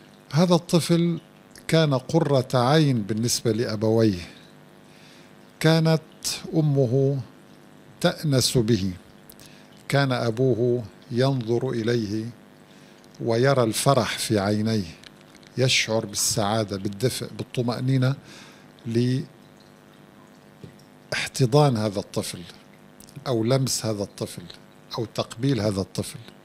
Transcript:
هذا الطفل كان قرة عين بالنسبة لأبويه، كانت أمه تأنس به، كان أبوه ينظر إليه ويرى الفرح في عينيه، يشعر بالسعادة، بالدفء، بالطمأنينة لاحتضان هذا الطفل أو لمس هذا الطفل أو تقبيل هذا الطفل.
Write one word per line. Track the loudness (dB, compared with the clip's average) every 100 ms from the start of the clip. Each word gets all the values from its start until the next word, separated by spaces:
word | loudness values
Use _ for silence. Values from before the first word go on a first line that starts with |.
| -20 -20 -2
هذا | 2 4
الطفل | 4 4 0 2 2 2 -2 -8 -20 -20 -18 0
كان | 2 4
قرة | 0 0 0 2 2 2
عين | 2 4 4 4 2
بالنسبة | -2 -4 -2 -2 -2
لأبويه، | -2 -2 -2 2 4 4 2 -6 -18 -20 -20 -20 -20 -20 -20 -20 -20 -20 -20 -20 0
كانت | 4 4 4 2 -2 -12 -8 -8 -4
أمه | 0 2 2 2 2 0 -2 -8 -16 -20 -20 -20 -20 -20 -2
تأنس | -2 0 0 2 2 0
به، | 2 0 0 -6 -16 -20 -20 -20 -20 -20 -20 -20 -4
كان | 0 0
أبوه | 0 -2 0 0 2 0 -2 -4 -16 -8
ينظر | -2 0 0 -2 -2 -2
إليه | -4 -2 -2 -2 -6 -8 -12 -20 -20 -20 -20 -20 -20 -20 -8
ويرى | -2 2 2 4
الفرح | 2 2 2 4 2 -4
في | -2 0
عينيه، | 2 0 0 -2 -4 -12 -20 -20 -20 -20 -12 -2
يشعر | 0 0 0 -2 -4
بالسعادة، | -4 -2 0 0 0 -2 -4
بالدفء، | -6 -2 -4 -4 -10 -10
بالطمأنينة | -8 -4 -4 -2 0 2 2 -2 -8 -20 -20 -20 -20 -16 -4 0 0 -2 -6 -16 -20 -20 -20 -20 -20 -20 -20 -20 -20 -20 -20 -20 -20 -20 -20 -20 -10
لاحتضان | -8 -6 0 4 4 4 2
هذا | -2 -4
الطفل | -6 -6 -6 -10 -14 -20 -20 -20 -20 -20 -20 -14 -4
أو | -2
لمس | 2 0 0 -2 -4
هذا | -4
الطفل | -6 -8 -10 -10 -16 -20 -20 -20 -12 -8
أو |
تقبيل | -8 -6 -6 -4 -2 0
هذا | 0 -2
الطفل. | -4 -6 -8 -10 -18 -20